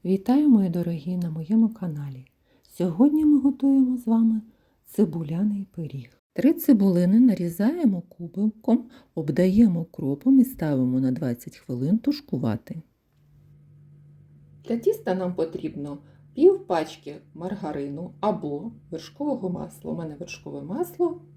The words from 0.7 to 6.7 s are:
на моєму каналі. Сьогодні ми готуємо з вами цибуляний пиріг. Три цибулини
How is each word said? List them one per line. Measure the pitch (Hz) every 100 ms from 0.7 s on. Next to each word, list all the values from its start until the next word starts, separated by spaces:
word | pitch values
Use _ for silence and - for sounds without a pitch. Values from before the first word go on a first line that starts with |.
| 175 170 165 147 180
на | 170
моєму | 160 160 226 226
каналі. | 220 180 147 143 131 131 _ _ _
Сьогодні | _ - 175 165 285 311
ми | 302 294
готуємо | 262 269 277 269 254 254
з | 226
вами | 226 226 220 214 _ _ _
цибуляний | _ - 196 165 147 165 208 202 196
пиріг. | - 156 139 120 _ _
Три | - 269
цибулини | 339 -